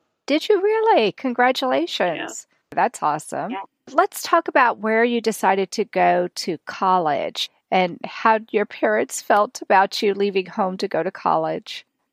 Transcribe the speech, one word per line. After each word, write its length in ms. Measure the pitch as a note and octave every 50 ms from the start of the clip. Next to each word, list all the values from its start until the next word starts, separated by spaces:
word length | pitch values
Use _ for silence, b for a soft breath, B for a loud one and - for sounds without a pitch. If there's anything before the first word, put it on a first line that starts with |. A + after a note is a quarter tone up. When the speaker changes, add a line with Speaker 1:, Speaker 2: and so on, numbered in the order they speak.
| _ _ _ _ _
Speaker 1:
Did 200 | - C#4 D#4 -
you 140 | - G#4+ F4+
really? 500 | F#4+ G#4+ A4 A4+ G#4+ A4+ G4+ C4 A3 F#3
Congratulations. 1400 | - - - B3+ A#3+ - B3 B3+ B3+ - C4+ B3+ C4 C#4 E4+ - - - F#3+ F3 D3+ - - - - - - _
Speaker 2:
Yeah. 260 | _ _ _ - -
Speaker 1:
That's 280 | E3+ F#3+ B3 - - E3
awesome. 480 | D3+ D3 D#3 - - - C3+ D#3+ G3+
Speaker 2:
Yeah. 120 | G#3+ G3 - - _ _ _ B3+
Speaker 1:
Let's 320 | C4+ D#4 G4 - - - -
talk 240 | - F4 E4 -
about 300 | E4 - C#4+ B3 A#3 A3+
where 260 | G#3+ G#3 A3 A3 A3+ A#3
you 160 | B3 A#3+ A#3
decided 520 | A3 A3+ G#3 - G#3+ F#3+ G3 G3 F#3+ -
to 120 | - A#3 G3
go 460 | - - F#3 F3 F3 F3+ F3+ F3+ F3+ -
to 220 | - - F#3+ D#3+ -
college 880 | _ - - - G3+ F#3 F#3 F#3 E3 D3+ C#3+ F2+ - - - - - - _ _ _ -
and 280 | - F#3 F3+ F3 E3 - -
how 340 | - - - - A3+ A3 A3 A3+ -
your 160 | - G3+ G#3
parents 520 | - - - - A3 G#3+ A3 C4 - - -
felt 420 | - - A3 G#3 G#3+ B3 - - -
about 380 | - G3+ F#3+ G3 - - -
you 120 | A3+ G3+ G3
leaving 320 | G3 G3+ G3+ F#3 G3 F#3
home 320 | F3+ - A3+ G3 F#3 F#3
to 100 | F#3+ G3+
go 140 | F#3+ - D#3+
to 80 | D#3+ F#3
college. 760 | - - - E3 D#3+ D#3+ D#3+ D#3+ D#3+ - - - - - - _ _ _ _ _